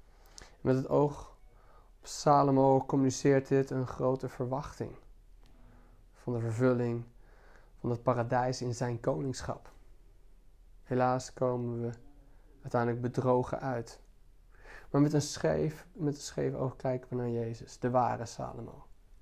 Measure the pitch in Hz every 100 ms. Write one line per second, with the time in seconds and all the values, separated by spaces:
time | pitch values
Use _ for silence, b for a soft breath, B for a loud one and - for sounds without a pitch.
0 | b b b b b - 127 131 - 139
1 | 143 - - - - b b b b -
2 | - - 151 143 143 135 135 135 131 139
3 | 131 127 143 135 135 135 135 131 127 -
4 | 131 131 131 - 123 135 - - 117 -
5 | - - - - b b b b b b
6 | b - 123 117 113 110 127 123 120 117
7 | 117 b b b b b b - 123 117
8 | 131 120 120 127 127 131 123 113 123 117
9 | 135 151 135 - - - - - - -
10 | - - - - - - - - - 127
11 | 127 131 - - 127 123 120 117 117 117
12 | - - b b b - - 120 120 120
13 | 123 127 127 123 127 - 135 120 113 -
14 | - - - - - B B B B 143
15 | 151 151 - - 160 151 156 - - 208
16 | 147 139 - 151 135 131 131 - 135 127
17 | - 123 120 117 117 117 - - 123 123
18 | 117 117 110 - 123 123 117 - - -
19 | - -